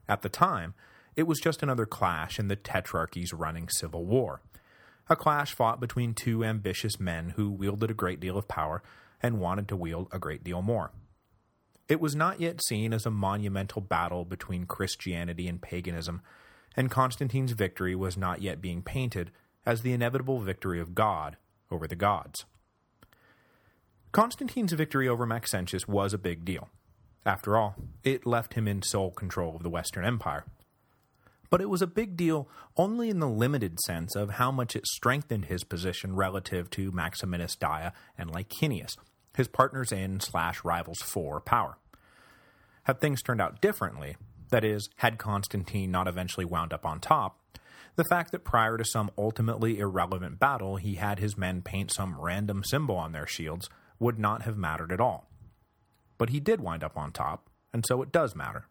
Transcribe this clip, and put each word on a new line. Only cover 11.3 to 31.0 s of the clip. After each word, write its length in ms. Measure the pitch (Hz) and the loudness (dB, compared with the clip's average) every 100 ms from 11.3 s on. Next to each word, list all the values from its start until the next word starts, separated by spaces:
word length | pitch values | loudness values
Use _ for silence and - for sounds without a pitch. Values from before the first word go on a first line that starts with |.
| _ _ _ _ _ - | _ _ _ _ _ 0
It 120 | 160 | 2
was 160 | 156 147 | 2 2
not 240 | 170 196 | 2 2
yet 200 | 170 175 - | -2 -2 -2
seen 260 | 107 113 | 0 2
as 140 | 110 113 | 0 0
a 60 | |
monumental 680 | 107 95 101 104 98 95 - | 0 0 0 0 -2 -2 -6
battle 440 | 92 85 87 87 | 0 0 0 -4
between 420 | 87 92 - 90 90 | -6 -8 -4 -4 -4
Christianity 800 | - 95 - 92 85 87 85 90 | -4 -4 -4 -4 -4 -4 -4 -4
and 160 | 87 | -6
paganism, 580 | - 90 87 82 85 85 - - - - _ - | -6 -6 -4 -4 -6 -8 -12 -20 -20 -20 _ 0
and 140 | 127 | 2
Constantine's 640 | 131 127 - 135 135 131 | 4 2 2 0 2 0
victory 420 | 113 92 - 90 | 2 0 0 -2
was 220 | 92 95 90 | 0 -2 0
not 260 | 92 87 | -2 -2
yet 180 | 98 78 | -4 -4
being 220 | 92 87 | -6 -6
painted 480 | - 135 127 104 87 _ _ _ | -4 -4 -2 -2 -6 _ _ _
as 180 | - 113 | 0 0
the 100 | 127 | 2
inevitable 480 | 123 120 131 131 131 | 2 2 2 0 -2
victory 400 | 98 95 95 87 | -2 -2 -2 -2
of 160 | 85 87 | -2 2
God 400 | 107 85 76 - _ _ _ | 4 2 -4 -10 _ _ _
over 160 | 87 80 | -6 -4
the 80 | |
gods. 500 | 85 101 95 - - - _ _ _ _ _ - _ _ _ _ _ _ _ _ _ - | 2 4 4 -2 -12 -14 _ _ _ _ _ -20 _ _ _ _ _ _ _ _ _ 2
Constantine's 600 | - 233 - 262 254 202 | 4 4 2 -4 0 0
victory 340 | 160 151 139 131 | 2 2 2 2
over 200 | 120 120 | 2 2
Maxentius 600 | 117 - 98 90 95 - | 0 0 -2 0 -4 0
was 260 | 101 98 | 2 2
a 60 | 101 | 0
big 260 | 90 82 | -2 -4
deal. 260 | 85 90 - _ _ _ - _ | -4 -6 -8 _ _ _ -20 _
After 320 | - 92 - 110 | 0 0 4 4
all, 200 | 104 101 - - | 2 -4 -12 -2
it 240 | 131 131 120 | 0 0 2
left 280 | 117 110 | 0 0
him 120 | 117 107 | 0 0
in 160 | 101 | 0
sole 300 | - 101 95 | 0 0 -2
control 420 | - 95 92 85 | -4 -4 -2 -4
of 80 | 82 | -4
the 80 | 85 | -4
Western 340 | 85 - 95 | -4 -4 -2
Empire. 400 | 98 117 82 73 - - _ _ _ _ | 0 0 -2 -4 -8 -20 _ _ _ _